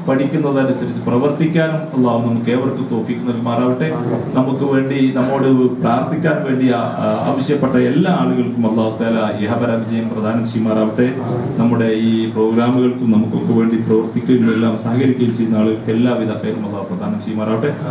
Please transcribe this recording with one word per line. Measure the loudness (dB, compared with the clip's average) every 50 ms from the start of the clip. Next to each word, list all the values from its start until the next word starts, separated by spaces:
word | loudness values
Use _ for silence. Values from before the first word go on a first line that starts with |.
| -2 -2
പഠിക്കുന്നതനുസരിച്ച് | 0 0 0 0 0 0 0 0 2 2 2 0 0 -2 -4 -4 -4 -4
പ്രവർത്തിക്കാനും | -2 -2 0 2 2 2 2 2 0 2 2 2 0 0 0
അല്ലാഹു | -4 -6 -4 0 0 2 2 2 0
നമുക്ക് | 0 0 -2 -2 0 0
ഏവർക്കും | 0 0 0 -2 -2 -4 -4 -4
തൗഫീഖ് | -4 -2 -2 -2 -4 -4 -4 -4
നൽകുമാറാവട്ടെ. | -4 -2 -2 -2 0 0 0 0 0 0 0 -2 -2 -2 -2 -2 -2 -4 -4 -2 0
നമുക്ക് | 0 0 0 0 -2 0 0 2
വേണ്ടി, | 2 0 0 0 2 2 2 2
നമ്മോട് | 0 0 0 0 0 2 4 4 4 4 2 2 0
പ്രാർത്ഥിക്കാൻ | 0 0 0 0 0 -2 -2 0 0 0 0 0 -2
വേണ്ടി | -2 0 2 2 2
ആ-, | 2
ആ-, | 0 -2 -4 -4 -2 -2 -2 -2 0 0 -2
ആവശ്യപ്പെട്ട | -2 0 0 0 0 0 0 2 2
എല്ലാ | 2 2 2 2 2 2 0 0 0
ആളുകൾക്കും | 0 0 0 0 0 -2 0 0 0 0
അല്ലാഹു | 2 0 0 0 -2 -2 -2
തആല | -2 0 0 -2 -2 -2 -2
ഇഹപര | -2 -2 -2 -2 0 0 -2
വിജയം | -2 -2 -2 -2 -2 -2 -2
പ്രദാനം | -4 -2 -2 0 0 0 0
ചെയ്യുമാറാവട്ടെ. | -2 -2 0 0 0 2 2 0 0 0 0 0 0 0 -2 -4 -4 -4 -4 -4 -2 -2 0
നമ്മുടെ | 2 2 2 2 2
ഈ | 2 2 2 2 2 2 2 0 -2
പ്രോഗ്രാമുകൾക്കും | 0 0 0 2 2 2 2 2 2 2 2 2 0 0 2 2
നമുക്കൊക്കെ | 4 4 2 0 -2 -2 0 0 2
വേണ്ടി | 2 2 2 2
പ്രവർത്തിക്കുകയും | 0 0 2 2 2 2 0 -4 -4 0 2 2 4 4 2 2
എല്ലാം | 2 0 0 0 -2
സഹകരിക്കുകയും | -2 -2 0 2 2 2 2 2 2 0 0
ചെയ്യുന്ന | 0 0 0 2 2
ആളുകൾക്ക് | 2 2 0 0 -2 -2
എല്ലാവിധ | 0 2 2 2 2 0 -2 -2
ഖൈറും | -4 -4 -4 -4 -4 -4 -4
അല്ലാഹു | -6 -6 -6 -6 -6 -6
പ്രദാനം | -6 -4 -4 -4 -4
ചെയ്യുമാറാവട്ടെ. | -4 -6 -4 -4 -2 -2 -2 0 0 -2 -2 -4 -4 -6